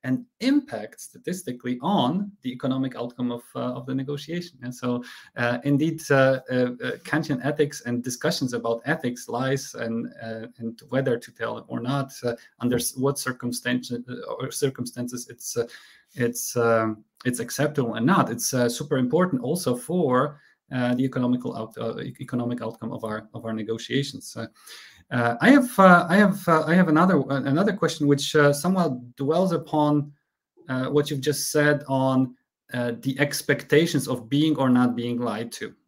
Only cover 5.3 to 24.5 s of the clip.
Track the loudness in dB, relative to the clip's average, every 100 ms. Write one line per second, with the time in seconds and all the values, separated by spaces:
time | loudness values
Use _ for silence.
5.3 | -2 -2 0 0 2 2 -2 2 4 6
6.3 | 2 -2 0 0 -2 -8 -8 0 0 0
7.3 | -2 -2 0 0 0 -4 -4 -4 -4 -2
8.3 | -2 -4 -2 -2 -2 -2 -4 -4 -6 -8
9.3 | -4 -2 -2 -4 -8 -6 -4 -6 -10 -12
10.3 | -12 -12 _ -12 -12 -4 -2 0 -2 -6
11.3 | _ -6 -6 -8 -8 -4 -4 -4 -6 -6
12.3 | -6 -12 _ -2 -2 -4 -2 -2 -2 -6
13.3 | -6 -8 -6 -4 -4 -4 -10 -10 -12 -10
14.3 | -8 -8 -2 -2 -2 -10 -8 -8 -8 -14
15.3 | -16 -8 -6 -6 -8 -20 -20 _ -4 -4
16.3 | -2 -6 0 2 4 2 -4 _ _ -4
17.3 | -4 -6 -2 0 0 -2 0 2 4 2
18.3 | 0 -2 0 0 0 -2 0 2 2 2
19.3 | 0 -2 -2 -2 -4 -2 0 2 2 0
20.3 | -4 _ _ _ -2 0 0 0 0 0
21.3 | 0 -2 -8 -10 -6 -6 -6 -10 -12 -6
22.3 | -4 -4 -4 -8 -8 -10 -8 -6 -8 -10
23.3 | -12 -8 -8 -6 -8 -4 -4 -4 -10 -14
24.3 | -12 -12